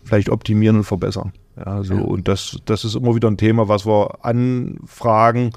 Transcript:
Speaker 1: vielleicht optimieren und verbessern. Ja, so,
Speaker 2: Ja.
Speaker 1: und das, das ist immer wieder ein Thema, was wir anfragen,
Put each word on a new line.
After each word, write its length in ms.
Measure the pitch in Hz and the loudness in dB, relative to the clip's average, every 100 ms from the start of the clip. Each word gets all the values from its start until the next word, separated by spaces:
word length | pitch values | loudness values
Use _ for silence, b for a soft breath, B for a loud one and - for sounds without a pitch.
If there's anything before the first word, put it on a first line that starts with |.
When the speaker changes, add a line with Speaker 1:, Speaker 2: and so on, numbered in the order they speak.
Speaker 1:
vielleicht 280 | - 107 - | 0 0 2
optimieren 460 | 107 - 107 110 110 | -2 0 4 4 4
und 60 | |
verbessern. 480 | 101 95 95 95 98 - _ - | 2 -2 -4 -4 -8 -12 _ -14
Ja, 260 | - 101 | -8 -6
so, 120 | 95 | -2
Speaker 2:
Ja. 60 | 98 | -2
Speaker 1:
und 260 | - 98 95 | -2 -2 -2
das, 300 | 98 - - - | -2 -4 -10 -4
das 180 | 107 | -4
ist 120 | 110 117 | -2 -2
immer 180 | 120 | 0
wieder 140 | 113 110 | 2 2
ein 80 | 98 | 2
Thema, 280 | 110 117 101 | 2 2 2
was 200 | 104 110 | 0 2
wir 320 | 104 101 - | 2 0 -4
anfragen, 1300 | 120 120 123 123 - - - - 117 110 117 120 120 | -4 0 0 -2 -6 -10 -16 -4 0 4 4 2 -2